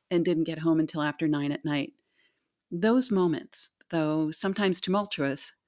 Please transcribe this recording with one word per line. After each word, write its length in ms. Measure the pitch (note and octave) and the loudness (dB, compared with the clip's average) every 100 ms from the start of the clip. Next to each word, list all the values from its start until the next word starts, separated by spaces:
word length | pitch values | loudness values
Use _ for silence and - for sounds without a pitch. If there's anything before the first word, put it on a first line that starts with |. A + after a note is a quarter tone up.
| _ | _
and 140 | F3 | 0
didn't 200 | E3+ E3 | 2 0
get 160 | E3 D#3 | 0 0
home 200 | E3 D#3+ | 2 2
until 220 | D#3 D3+ | 2 0
after 260 | D3 C#3+ D#3+ | -2 0 0
nine 240 | D3 C#3+ | 2 0
at 100 | D3 | -2
night. 300 | D3 D3 - - _ _ _ _ _ _ _ | -2 -2 -2 -10 _ _ _ _ _ _ _
Those 400 | F3 G#3+ B3+ B3 | 0 2 2 2
moments, 600 | G3 F3+ D3 - - - _ _ | 2 2 0 -6 -14 -16 _ _
though 400 | E3 D#3 D#3 D#3 | -2 0 0 -2
sometimes 500 | - G3 G3 G3 E3+ | -2 -4 0 0 0
tumultuous, 720 | F#3 G3 G3+ - C#3 C3+ - - | 0 -2 -2 -4 -4 -4 -10 -18